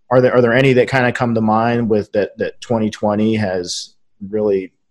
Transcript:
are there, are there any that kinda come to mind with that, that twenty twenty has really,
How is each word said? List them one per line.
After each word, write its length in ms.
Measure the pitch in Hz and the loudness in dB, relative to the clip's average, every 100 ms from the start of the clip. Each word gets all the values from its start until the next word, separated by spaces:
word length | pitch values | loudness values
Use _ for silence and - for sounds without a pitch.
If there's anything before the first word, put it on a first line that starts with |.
| - | 0
are 100 | 127 | 2
there, 140 | 127 | 4
are 60 | 120 | 4
there 140 | 120 | 4
any 180 | 123 135 | 4 4
that 140 | 123 113 | 4 2
kinda 240 | 135 123 | 2 0
come 220 | 117 123 | 0 -2
to 60 | 113 | 0
mind 500 | 110 107 117 120 113 | 0 0 0 0 0
with 220 | 107 98 | -2 -2
that, 240 | 104 95 113 | -4 -4 -4
that 220 | 95 - | -8 -8
twenty 300 | - 117 107 | -4 -2 -2
twenty 440 | - 104 104 110 110 | -4 -2 0 0 0
has 580 | 104 92 90 - - _ _ - 98 | -2 -4 -6 -10 -14 _ _ -18 -8
really, 440 | 107 107 98 92 _ _ | -4 0 -2 -4 _ _